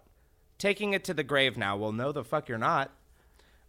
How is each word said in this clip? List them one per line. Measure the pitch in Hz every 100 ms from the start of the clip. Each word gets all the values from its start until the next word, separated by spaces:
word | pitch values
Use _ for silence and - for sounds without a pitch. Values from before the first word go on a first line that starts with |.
| _ _ _ _ _ -
Taking | 196 190 208
it | 196
to | -
the | 156
grave | 135 139 135 120
now. | 98 101
Well, | 107
no, | 110 131
the | 147
fuck | 117 156 147
you're | 113
not. | 131 165 135 - _ _ _ - _ _